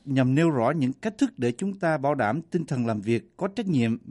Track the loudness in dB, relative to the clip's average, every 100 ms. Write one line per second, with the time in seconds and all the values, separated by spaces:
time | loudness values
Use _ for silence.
0 | -2 0 2 4 2 4 2 2 -2 -2
1 | -6 -2 -2 0 -2 -2 -6 -2 -2 0
2 | 0 0 0 0 -2 -4 -2 -2 -2 -2
3 | 0 -2 -2 -8 -6 -4 0 2 2 -2
4 | -6